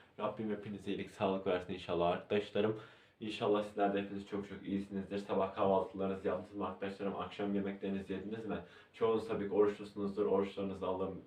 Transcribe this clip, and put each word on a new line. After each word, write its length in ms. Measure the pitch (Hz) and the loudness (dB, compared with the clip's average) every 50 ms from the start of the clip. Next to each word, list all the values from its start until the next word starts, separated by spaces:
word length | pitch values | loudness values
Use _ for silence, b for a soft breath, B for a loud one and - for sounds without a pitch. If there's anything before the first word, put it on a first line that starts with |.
| B B B - | B B B -4
Rabbim 320 | 104 107 - - 110 104 | -2 -2 -2 -2 -2 -2
hepinize 400 | 101 - - 104 101 95 - 101 | -2 -4 -4 -8 -8 -6 -4 -4
iyilik, 200 | 95 85 98 - | -4 -4 -4 -8
sağlık 360 | - - 104 95 95 95 - | -2 0 2 2 2 2 2
versin 260 | 98 90 90 - - 95 | 2 2 2 0 -4 -6
inşallah 340 | 90 - - 87 85 87 | -6 -2 -2 2 4 4
arkadaşlarım. 720 | 87 92 92 - - 104 104 101 - - 101 104 110 - B B B B B B B B - | 4 2 2 0 2 2 2 2 2 2 2 4 4 2 B B B B B B B B -8
İnşallah 440 | 113 104 - - 117 104 104 104 104 | -6 -6 -4 0 2 4 4 4 2
sizler 300 | - - 104 101 98 98 | 0 2 2 4 4 4
de 80 | 98 | 2
hepiniz 260 | 98 101 98 98 - | 0 0 -6 -8 -6
çok 220 | - 104 98 98 - | -4 -4 -4 -4 -4
çok 180 | 98 - - | -10 -10 -4
iyisinizdir. 500 | 90 98 98 98 - 101 98 95 - 98 | -2 -2 -2 -2 -2 -4 -4 -4 -2 -4
Sabah 380 | 101 - - 98 95 95 95 - | -4 -2 0 2 2 2 2 2
kahvaltılarınızı 720 | 107 101 98 95 95 - - - 95 95 95 95 - - | 2 4 6 6 6 4 0 -2 -2 -2 -2 -2 0 0
yaptınız 300 | 101 - 98 - - 101 | 0 0 0 -4 -6 -6
mı 100 | 101 92 | -4 -4
arkadaşlarım? 480 | 92 95 - 98 98 98 - 101 98 95 | -4 -4 -4 -6 -6 -4 -2 -4 -2 -2
Akşam 400 | 98 98 - - - 101 101 101 | -2 -6 -6 -4 -4 -2 0 2
yemeklerinizi 580 | 101 98 98 98 - 104 98 98 95 - - 95 | 0 0 0 -4 -4 -4 -2 -2 -2 -2 -4 -4
yediniz 320 | 95 98 101 110 - 104 | -4 -4 -6 -6 -6 -4
mi? 120 | 101 87 87 - B B B B B - | -4 -6 -6 -6 B B B B B -2
Çoğunuz 340 | - 117 113 110 107 - | 0 2 4 4 2 0
tabii 200 | - 107 98 101 | 0 -2 -2 -2
ki 60 | 98 95 | 0 4
oruçlusunuzdur. 720 | 104 104 104 - - 101 - - 101 101 98 - 104 101 | 6 6 6 4 -2 -8 -10 -6 -4 -4 -2 0 2 2
Oruçlarınızı 600 | 95 98 98 101 - - 98 98 95 - - 92 | 4 4 4 2 0 -2 -4 -4 -4 -2 -2 -2
Allah'ım 340 | 92 92 92 95 92 90 92 - | -2 0 0 -2 -4 -4 -8 -12